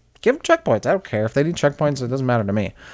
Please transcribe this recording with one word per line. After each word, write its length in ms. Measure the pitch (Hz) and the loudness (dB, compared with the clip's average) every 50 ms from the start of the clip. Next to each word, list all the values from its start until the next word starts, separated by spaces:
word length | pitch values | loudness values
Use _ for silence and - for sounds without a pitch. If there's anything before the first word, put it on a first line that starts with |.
| _ _ _ _ | _ _ _ _
give 140 | - 214 262 | 0 0 0
'em 80 | 330 | 0
checkpoints. 420 | - - 330 330 - - 120 104 - | 0 0 0 0 2 0 0 0 2
I 60 | 127 | 0
don't 140 | 185 190 - | 0 -2 -2
care. 200 | - - 107 107 | -4 -2 -2 -2
If 80 | 113 | 0
they 100 | - 139 | 0 0
need 140 | 147 165 175 | 0 0 0
checkpoints, 460 | - - 143 139 - 156 147 143 127 | 0 0 0 0 0 -2 -2 -2 -2
it 60 | 127 117 | -4 -4
doesn't 180 | 131 135 131 | -4 -2 0
matter 180 | 123 120 117 104 | 0 0 0 0
to 80 | 98 | 0
me. 220 | 101 107 101 82 - - - - | 0 -2 -2 -4 -6 -12 -20 -20